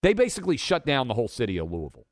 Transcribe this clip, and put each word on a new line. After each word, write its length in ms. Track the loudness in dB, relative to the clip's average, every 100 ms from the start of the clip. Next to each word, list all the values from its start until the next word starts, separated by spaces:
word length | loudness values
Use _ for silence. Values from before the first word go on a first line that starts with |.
they 100 | 4
basically 460 | 4 2 0 -2 -2
shut 260 | 0 -2
down 240 | 2 0 0
the 60 |
whole 140 | -2 -4
city 280 | -2 -2 -2
of 160 | -4
Louisville. 320 | -6 -8 -12 -20